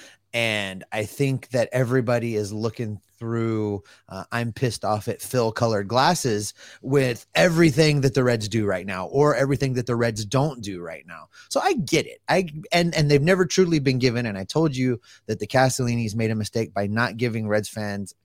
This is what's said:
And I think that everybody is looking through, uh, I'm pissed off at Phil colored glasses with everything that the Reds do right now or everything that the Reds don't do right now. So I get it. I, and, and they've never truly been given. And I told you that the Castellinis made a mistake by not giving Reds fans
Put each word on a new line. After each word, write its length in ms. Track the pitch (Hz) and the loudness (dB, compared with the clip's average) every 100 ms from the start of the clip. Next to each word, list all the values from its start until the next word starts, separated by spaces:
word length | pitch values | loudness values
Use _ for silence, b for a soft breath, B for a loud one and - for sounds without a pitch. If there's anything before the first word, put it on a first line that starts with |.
| B B _ | B B _
And 500 | 120 113 107 98 92 - | -2 -2 -2 -4 -10 -8
I 140 | 110 104 | -6 -6
think 440 | - 139 131 - | -2 -2 -2 -4
that 200 | 127 110 | -2 0
everybody 640 | 127 120 131 117 120 117 107 | 0 0 0 0 -2 -2 -2
is 160 | 101 | -4
looking 460 | 107 110 110 110 101 _ _ | -4 -4 -4 -8 -8 _ _
through, 640 | 113 117 113 110 104 101 b b - | -6 -2 -2 -2 -2 -6 b b -16
uh, 140 | 95 - | -14 -6
I'm 220 | 117 117 | -4 -4
pissed 320 | - 127 - 107 | -2 -4 -2 -2
off 220 | 107 - | -2 -4
at 160 | - | -8
Phil 280 | - 127 113 | -4 0 0
colored 360 | - 120 104 98 | 0 0 0 0
glasses 640 | 120 147 175 127 104 101 B B B | 2 4 2 0 -2 -4 B B B
with 420 | - 139 127 113 - | 0 2 2 -2 -4
everything 680 | 160 175 165 165 127 156 147 | 2 4 6 6 6 4 4
that 120 | 131 | 2
the 100 | 135 | 2
Reds 240 | 123 120 104 | 2 2 0
do 200 | 113 101 | -2 0
right 180 | 92 95 | -2 -4
now 220 | 92 92 | -6 -2
or 260 | 139 147 127 | 2 4 4
everything 380 | 139 139 135 | 0 0 0
that 140 | 123 123 | -2 -2
the 80 | 117 | 0
Reds 280 | 117 107 | 0 -2
don't 380 | 104 135 151 123 | -2 0 0 -2
do 180 | 101 90 | -8 -10
right 220 | 85 80 85 | -10 -14 -16
now. 220 | 82 - B B | -18 -20 B B
So 100 | - | -2
I 140 | 392 | 0
get 320 | 302 139 156 - | 0 0 0 -2
it. 160 | - - | -6 -2
I, 180 | 170 175 151 - | 0 0 -8 -2
and, 220 | 175 170 | 0 2
and 160 | 160 147 | 2 4
they've 100 | 147 | 4
never 280 | 156 185 180 | 4 4 2
truly 320 | - 175 160 | 4 4 4
been 180 | 135 127 | 2 2
given. 300 | 127 117 120 | 2 2 -2
And 100 | 98 | -6
I 60 | |
told 320 | 95 151 160 131 | -4 0 0 0
you 260 | 127 117 b b - | 0 -2 b b -8
that 140 | 110 | -6
the 80 | 104 | 0
Castellinis 640 | 131 131 - 120 120 110 110 | 4 4 2 -2 -2 -2 -2
made 140 | 110 | -2
a 60 | 110 | -2
mistake 400 | 107 117 113 101 | -4 -4 -4 -4
by 100 | 101 | -2
not 320 | 110 120 110 | 0 -2 -2
giving 300 | 123 113 107 | -4 -2 -2
Reds 220 | 107 101 | -2 -2
fans 440 | 113 104 101 95 - | -6 -6 -6 -10 -14